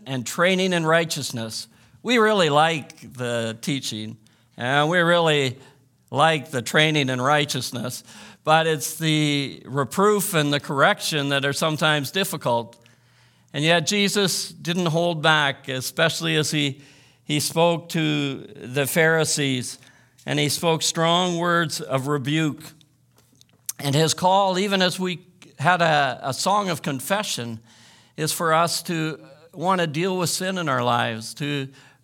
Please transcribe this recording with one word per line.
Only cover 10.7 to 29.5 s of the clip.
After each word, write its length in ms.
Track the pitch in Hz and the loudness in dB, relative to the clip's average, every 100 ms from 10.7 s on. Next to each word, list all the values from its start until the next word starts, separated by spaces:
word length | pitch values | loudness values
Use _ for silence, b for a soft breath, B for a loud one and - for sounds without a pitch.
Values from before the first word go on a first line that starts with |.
| 135 170 202 - 156 139 | 2 4 2 -2 -2 0
that 140 | 139 | 0
are 80 | 139 | -2
sometimes 600 | 139 160 151 156 151 131 | 0 -2 0 0 0 -2
difficult. 680 | 190 196 165 139 117 113 - b b b b b b b | -4 -4 -4 -2 -2 -4 -14 b b b b b b b
And 100 | 143 | -2
yet 240 | 160 170 156 | 2 2 2
Jesus 640 | 202 196 208 190 - - | 0 2 2 0 -2 -8
didn't 360 | - 156 180 170 | -10 -6 -2 0
hold 380 | 165 175 160 | 0 -2 0
back, 440 | 160 156 143 135 135 | 2 2 2 -4 -8
especially 680 | 131 - - 165 - 165 156 | -8 -4 0 0 0 -2 0
as 160 | 147 | 0
he, 300 | 151 143 135 B B B B | 0 -2 -6 B B B B
he 160 | - 151 | -4 -4
spoke 500 | 156 165 170 165 170 | -2 2 2 2 -4
to 560 | 165 156 147 143 131 - - | -2 0 0 -4 -6 -12 -16
the 300 | 120 139 135 | -6 -4 0
Pharisees, 960 | 175 160 160 151 156 139 127 113 - b b b b 139 | 2 2 2 0 0 -2 -2 -6 -12 b b b b -4
and 100 | 143 | -2
he 80 | 147 | 0
spoke 360 | - 170 160 | 0 0 0
strong 540 | - 165 165 175 180 170 | 0 0 2 2 0 0
words 440 | 175 170 165 - | 0 2 0 -4
of 260 | - 131 135 | -4 -2 -2
rebuke. 560 | 147 139 156 156 - - - _ _ _ _ _ _ _ _ - - | -4 -2 0 0 -4 -12 -20 _ _ _ _ _ _ _ _ -16 -8
And 160 | 143 143 | 0 2
his 180 | 156 | 2
call, 460 | - 185 190 196 185 | 2 2 4 2 0
even 220 | 202 190 | 0 2
as 160 | 180 185 | 0 0
we 260 | 185 175 - _ - - | -4 -6 -12 _ -20 -2
had 240 | 156 180 | 2 4
a, 380 | 165 147 135 117 | 4 4 2 -2
a 120 | 139 | -6
song 360 | 123 185 208 190 | -4 0 0 0
of 140 | 143 | -4
confession, 760 | 147 135 - 202 202 - 117 113 - b b b b - | -4 -6 -4 -4 -4 -6 -8 -12 -16 b b b b -6
is 160 | 156 | -4
for 220 | - 165 | -2 2
us 300 | 160 170 - | 2 2 -2
to 360 | - 165 156 - - - 165 | -4 -4 -4 -6 -16 -20 -20